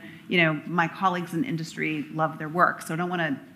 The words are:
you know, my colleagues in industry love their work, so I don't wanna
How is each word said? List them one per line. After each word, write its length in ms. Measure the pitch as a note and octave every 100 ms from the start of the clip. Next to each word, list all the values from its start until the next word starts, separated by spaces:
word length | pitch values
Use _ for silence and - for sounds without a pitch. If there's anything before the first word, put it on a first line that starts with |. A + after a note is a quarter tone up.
| - - -
you 80 | F3+
know, 240 | E3 D3+ -
my 200 | F3 E3
colleagues 460 | - F#3+ F3+ F3
in 100 | E3+
industry 600 | - D#3+ D#3+ - D#3 D#3 C#3
love 240 | D#3+ D#3+ D#3+
their 100 | D#3
work, 340 | E3 E3+ -
so 120 | -
I 40 | D#3+
don't 120 | F3+
wanna 280 | F3 D#3+ C3+ -